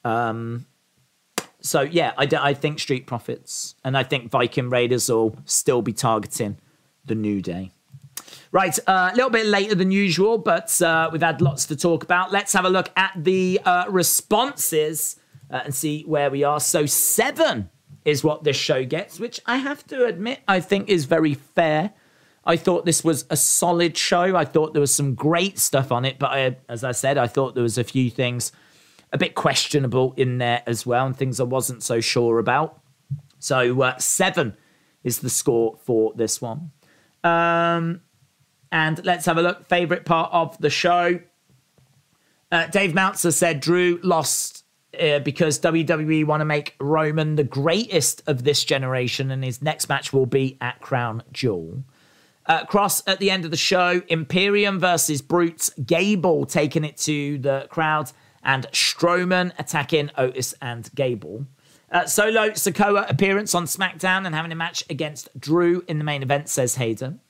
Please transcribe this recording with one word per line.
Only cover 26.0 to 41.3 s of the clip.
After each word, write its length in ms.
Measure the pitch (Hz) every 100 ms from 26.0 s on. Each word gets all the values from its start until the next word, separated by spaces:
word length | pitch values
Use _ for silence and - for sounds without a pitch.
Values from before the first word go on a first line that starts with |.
it, 140 | 131 131
but 120 | 135
I, 260 | 135 131 123 -
as 160 | 117
I 80 | 127
said, 260 | 123 135 143
I 80 | 120
thought 280 | - 131
there 100 | 127
was 120 | 117 113
a 80 |
few 240 | 117 135 127
things 440 | - 123 120 - _ _ _ _ _ _
a 60 | -
bit 160 | 180
questionable 800 | - 151 131 - 147 131 123 131 127
in 220 | 127 123
there 240 | 120 120 -
as 200 | 117 123
well, 200 | 120 135
and 100 | 131
things 240 | 131 120
I 40 |
wasn't 380 | 123 131 123 120
so 180 | - 117
sure 380 | 110 127 117 113
about. 420 | 113 127 156 - _ _ _ - - _
So, 420 | - 131 123 127
uh, 160 | 131 127
seven 580 | - - 190 185 127 - _ _ _ _
is 160 | 123 117
the 120 | 127
score 460 | - - 117 113 -
for 300 | - 113 110
this 260 | - 110 -
one. 300 | 120 113 165 _ _ _ _ _
Um, 800 | 170 170 170 170 170 170 165 170 _ _ _ _ _ _ _
and 340 | 165 156 160
let's 220 | 185 175 165
have 120 | 165
a 40 |
look. 240 | 175 - -
Favorite 380 | 175 170 175
part 280 | - 165 170
of 240 | 175 165 -
the 120 | 151
show. 480 | - 175 175 175 180 -